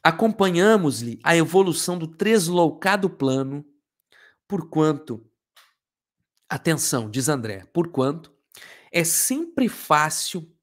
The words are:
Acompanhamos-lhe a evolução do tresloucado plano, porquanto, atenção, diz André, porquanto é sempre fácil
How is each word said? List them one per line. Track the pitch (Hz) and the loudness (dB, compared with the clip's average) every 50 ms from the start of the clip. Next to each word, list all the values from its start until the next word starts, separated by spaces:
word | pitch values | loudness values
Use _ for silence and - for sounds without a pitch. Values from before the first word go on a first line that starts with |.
| - | 2
Acompanhamos-lhe | 165 165 - 226 226 214 - 196 190 175 170 185 214 226 208 175 147 123 113 117 120 113 110 - | 2 2 2 0 0 2 2 0 2 2 4 4 6 6 4 4 0 -2 -2 -6 -8 -10 -4 0
a | - 170 | 2 4
evolução | 170 160 160 165 190 196 185 160 - - - 180 | 4 2 4 4 2 4 4 0 -4 -4 -4 -4
do | 175 160 | -6 -6
tresloucado | 160 160 _ 202 214 226 220 165 165 180 175 175 156 - - - 190 196 202 190 185 | -10 -6 _ 0 2 2 2 2 2 2 2 2 2 0 -2 -2 -2 0 0 0 -4
plano, | 185 - 135 135 131 135 135 135 139 147 147 _ _ _ _ _ _ _ _ _ _ _ - - _ _ _ | -2 -2 -2 0 0 0 -2 -4 -6 -10 -12 _ _ _ _ _ _ _ _ _ _ _ -20 -20 _ _ _
porquanto, | _ 202 185 160 - - 156 156 156 151 143 147 - 120 107 - _ _ _ _ _ _ - _ _ _ _ _ _ _ _ _ _ _ _ _ _ _ _ _ _ | _ -6 -6 -6 -4 0 2 2 2 2 -2 -6 -12 -12 -14 -14 _ _ _ _ _ _ -20 _ _ _ _ _ _ _ _ _ _ _ _ _ _ _ _ _ _
atenção, | - - - 170 160 - - - - 127 110 107 | -10 -4 0 0 0 0 -2 -2 -2 -4 -4 -4
diz | 104 131 127 147 | -4 -4 -2 0
André, | 151 135 113 110 101 95 95 | -2 -2 -4 -8 -10 -10 -14
porquanto | _ _ 165 170 170 - 139 131 135 147 170 - - _ _ _ _ _ - - - - - _ _ | _ _ -2 -2 -2 0 0 0 0 -2 -4 -12 -20 _ _ _ _ _ -20 -20 -20 -20 -20 _ _
é | - 170 165 | -4 -2 -2
sempre | 165 - - - - 262 285 339 339 - - 262 208 | 0 0 -2 -2 -2 -2 -4 -6 -6 -2 -2 -2 -2
fácil | - - - - 156 151 151 156 - - - - - 180 160 - _ _ | -2 -6 -2 2 2 2 2 0 -2 -6 -8 -6 -8 -10 -12 -12 _ _